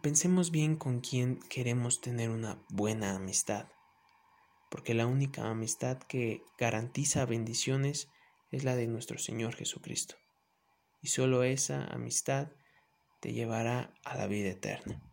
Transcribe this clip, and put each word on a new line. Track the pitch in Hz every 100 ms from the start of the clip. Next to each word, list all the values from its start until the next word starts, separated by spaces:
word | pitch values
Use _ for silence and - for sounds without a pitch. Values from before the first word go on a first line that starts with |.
Pensemos | 147 151 180 185 170
bien | 160 151 156
con | 139 123
quién | 127 127 123 127 -
queremos | - 123 120 120 117
tener | 123 120 117
una | 113 110 98 -
buena | 98 107 110 101
amistad, | 95 95 92 - 104 98 - _ _ _ _ _ _ _ _ _
porque | - -
la | 117 117
única | 131 139 139 110
amistad | 113 113 - 127 131
que | - 131 117 107 - -
garantiza | 117 110 117 - 147 151 127
bendiciones | 117 113 113 - 135 139 143 - _ - _ _
es | 135
la | 131
de | 123 117
nuestro | 113 - 120
Señor | - 113 113
Jesucristo, | 127 - - - - - - _ _ _ _ _ _ _ _
y | -
solo | - 131 127
esa | 127 135 - 139
amistad | - - 120 120 - 135 147 - _ _ _ _ _ _
te | -
llevará | 117 113 113 113 123 - -
a | - -
la | 101
vida | 104 98
eterna. | 95 104 101 - 117 -